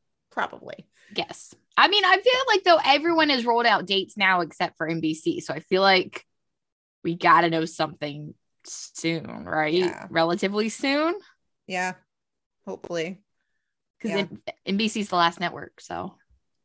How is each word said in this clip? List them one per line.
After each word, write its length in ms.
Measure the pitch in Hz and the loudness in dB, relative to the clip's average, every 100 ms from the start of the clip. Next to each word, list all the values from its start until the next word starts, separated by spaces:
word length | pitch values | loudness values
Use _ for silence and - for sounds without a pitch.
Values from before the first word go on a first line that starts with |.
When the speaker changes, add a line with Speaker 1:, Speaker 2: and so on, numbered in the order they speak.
| _ _ _ | _ _ _
Speaker 1:
probably. 560 | - 202 - - - - _ _ | -8 -8 -8 -18 -18 -20 _ _
Speaker 2:
Yes. 400 | 202 160 - - - _ - | -10 -10 -10 -18 -20 _ 2
I 120 | 294 | 4
mean, 160 | 415 | 4
I 120 | 381 370 | 4 4
feel 240 | 427 508 523 | 4 2 2
like, 160 | 415 | 2
though, 140 | 370 330 | 6 4
everyone 440 | - 285 320 330 302 | 6 2 4 2 2
has 140 | 269 233 | 2 2
rolled 200 | 233 233 | 2 4
out 200 | 202 180 | 2 2
dates 300 | 196 180 - | -2 -2 0
now 240 | 190 185 | 2 2
except 360 | 165 - 175 - | 0 -4 -6 -4
for 120 | 160 | -4
N 120 | 165 | -2
B 140 | 160 | -2
C. 260 | 156 - - | -2 -4 -4
So 140 | - | -4
I 60 | 147 | -8
feel 220 | - 185 | -2 2
like 420 | 196 185 - - - _ _ _ _ _ _ _ | 6 4 2 -8 -20 _ _ _ _ _ _ _
we 120 | 170 170 | -6 0
gotta 340 | 175 165 170 | 4 6 6
know 140 | 165 | 0
something 680 | 165 - 156 156 147 143 151 - _ _ - | -4 -4 -6 -6 -10 -10 -14 -18 _ _ -18
soon, 760 | - - - 165 165 - - | -16 -14 -6 -4 -4 -6 -12
right? 280 | - 156 156 | -6 -2 0
Speaker 1:
Yeah. 320 | 170 180 - 190 | 0 0 -4 -6
Speaker 2:
Relatively 580 | 165 165 180 190 202 220 | 0 0 0 -2 -2 -4
soon. 500 | - 277 285 311 392 - _ _ _ - | -4 -2 0 -2 -4 -10 _ _ _ -10
Speaker 1:
Yeah, 280 | 185 185 180 _ _ _ _ _ _ - | -6 -6 -8 _ _ _ _ _ _ -14
hopefully. 560 | 190 - 170 165 190 _ _ _ _ _ _ _ _ | -12 -8 -6 -6 -8 _ _ _ _ _ _ _ _
Speaker 2:
'Cause 100 | 226 | -6
Speaker 1:
Yeah. 160 | 196 202 - - | -4 -4 -8 -14
Speaker 2:
it, 80 | - - | -12 -4
N 100 | 196 | -2
B 120 | 220 | 0
C's 200 | 220 208 | -2 -2
the 80 | 180 | 2
last 240 | 170 180 | 2 0
network, 400 | 175 - - _ | -8 -8 -16 _
so. 360 | - - 190 - _ _ _ _ | -12 -8 -8 -12 _ _ _ _